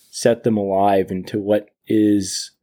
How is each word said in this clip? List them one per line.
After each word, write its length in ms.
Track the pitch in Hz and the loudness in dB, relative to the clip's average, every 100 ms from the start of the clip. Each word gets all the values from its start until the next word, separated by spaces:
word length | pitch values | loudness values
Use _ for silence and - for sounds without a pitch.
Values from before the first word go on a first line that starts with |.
| _ | _
set 320 | - 120 117 | -2 0 0
them 140 | 120 107 | 0 -2
alive 520 | 98 95 101 98 90 | 0 2 2 2 0
into 300 | 92 90 107 | -6 -6 -6
what 300 | 98 104 - _ - | 0 -2 -2 _ -2
is 640 | 110 107 101 92 - - _ | 2 4 2 -2 -8 -12 _